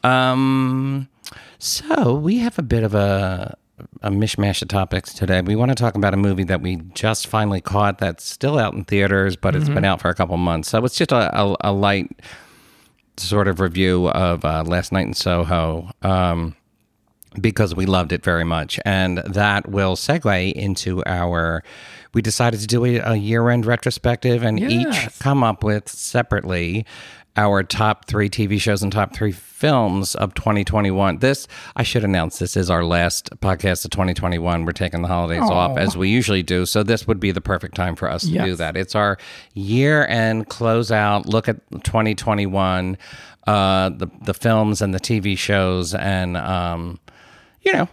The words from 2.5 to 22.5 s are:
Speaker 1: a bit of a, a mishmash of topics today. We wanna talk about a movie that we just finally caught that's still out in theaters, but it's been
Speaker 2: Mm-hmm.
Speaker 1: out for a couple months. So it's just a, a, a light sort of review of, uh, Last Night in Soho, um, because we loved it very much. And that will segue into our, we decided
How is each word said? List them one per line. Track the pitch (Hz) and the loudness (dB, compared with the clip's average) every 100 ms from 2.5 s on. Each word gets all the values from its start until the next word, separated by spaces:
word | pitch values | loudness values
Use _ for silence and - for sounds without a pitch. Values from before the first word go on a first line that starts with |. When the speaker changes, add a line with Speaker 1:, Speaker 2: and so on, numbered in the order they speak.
| - | -2
Speaker 1:
a | |
bit | 135 117 | -2 0
of | 110 | 2
a, | 104 101 98 95 92 - - _ _ - - | 2 2 0 0 -4 -8 -12 _ _ -20 -8
a | 107 | -2
mishmash | 98 107 - 101 95 | 0 0 2 0 0
of | 87 | -2
topics | 101 95 92 - | -2 0 -2 -6
today. | - 92 92 | -6 0 2
We | 92 107 | 2 2
wanna | 123 135 | 2 2
talk | 120 104 | 0 2
about | 101 | 2
a | 98 | 2
movie | 101 95 90 | 2 2 0
that | 92 | 0
we | 87 90 87 | -2 -6 -8
just | - 113 113 - | -4 -2 -2 -2
finally | 110 107 98 | 0 0 -2
caught | - 101 104 98 | -2 2 2 0
that's | 95 82 | -4 -4
still | - - 135 147 | -10 -4 -2 0
out | 107 | 0
in | - 95 | -4 -2
theaters, | 101 98 98 95 90 | 2 4 4 2 0
but | 98 95 | 0 0
it's | 143 | 2
been | 143 | 2
Speaker 2:
Mm-hmm. | 98 | 2
Speaker 1:
out | 90 | 0
for | 90 | -2
a | |
couple | 87 87 87 | 0 0 2
months. | 90 82 80 | 0 0 0
So | 113 123 | 0 0
it's | - | 0
just | 165 | 0
a, | 127 101 - | 2 2 2
a, | 101 98 | 0 0
a | - | 0
light | 98 101 101 - - - - - - _ _ _ _ _ - | 2 2 2 -2 -10 -20 -20 -20 -20 _ _ _ _ _ -10
sort | - 104 98 | -2 0 2
of | 85 | 2
review | 92 85 95 90 90 | 0 2 2 4 2
of, | - 90 85 78 | 2 0 0 0
uh, | 80 | -2
Last | 82 87 - | 0 -2 0
Night | 95 67 | -2 -2
in | |
Soho, | - - 87 80 87 80 80 87 - | -2 0 0 2 0 0 -2 -8 -6
um, | 98 92 90 85 82 78 _ _ _ _ _ _ - - | 0 2 2 0 -4 -8 _ _ _ _ _ _ -14 -2
because | 107 101 104 82 | -2 0 0 0
we | 95 | 2
loved | 92 82 | 2 2
it | 87 | -2
very | - 85 | 0 0
much. | 82 82 78 - 98 | 0 -2 -4 -6 -2
And | 95 92 90 | 0 0 -2
that | 87 98 104 101 - | -2 0 2 2 0
will | 98 95 92 | 0 0 0
segue | - 160 127 95 92 | 0 0 2 2 0
into | - 101 92 - 92 - | -2 -2 -2 -2 -4 -2
our, | 90 87 85 82 82 - - - - - | -2 0 0 0 -2 -6 -20 -20 -20 -4
we | 120 | -2
decided | 110 107 120 | 0 2 0